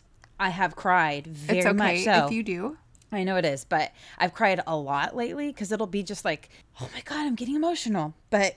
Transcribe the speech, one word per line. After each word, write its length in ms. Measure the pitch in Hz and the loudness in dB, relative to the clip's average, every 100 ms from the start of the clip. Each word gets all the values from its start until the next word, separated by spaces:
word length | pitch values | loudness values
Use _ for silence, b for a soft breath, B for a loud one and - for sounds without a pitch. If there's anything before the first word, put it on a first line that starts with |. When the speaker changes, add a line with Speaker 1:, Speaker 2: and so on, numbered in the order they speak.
| _ _ - - | _ _ -14 -4
Speaker 1:
I 100 | 190 | -2
have 260 | 175 196 196 | 0 -2 0
cried 500 | 190 180 156 143 160 | 4 4 4 0 -6
very 320 | 151 151 180 | -8 0 2
Speaker 2:
It's 80 | 185 | 4
okay 60 | |
Speaker 1:
much 300 | 202 196 175 | 4 2 2
so. 240 | 196 175 143 | 4 4 4
Speaker 2:
if 40 | |
you 120 | 226 | 0
do. 340 | 208 175 226 320 _ _ - | -2 -4 -6 -8 _ _ -8
Speaker 1:
I 120 | 202 | -4
know 140 | 185 185 | 0 2
it 80 | 165 | 0
is, 200 | 139 - | -2 -2
but 260 | 156 147 - B B | -2 -2 -8 B B
I've 160 | 175 - | -2 2
cried 260 | 208 180 - | 2 2 -2
a 80 | 160 | -4
lot 400 | 139 139 156 254 | -2 -2 -2 -2
lately 360 | 240 285 294 | -6 -4 -6
'cause 200 | - 196 | -6 -6
it'll 160 | 214 208 | -4 -2
be 160 | 202 | -4
just 200 | 185 196 185 | -6 -6 -4
like, 240 | 151 - B _ - | -6 -8 B _ -14
"Oh 80 | 123 | -12
my 80 | - | -12
God, 240 | - 294 294 | -8 -4 -2
I'm 80 | |
getting 220 | 233 247 294 | -2 -2 0
emotional." 580 | 330 320 233 196 156 - - | 0 -2 -2 -2 -2 -8 0
But 260 | 208 196 | 2 2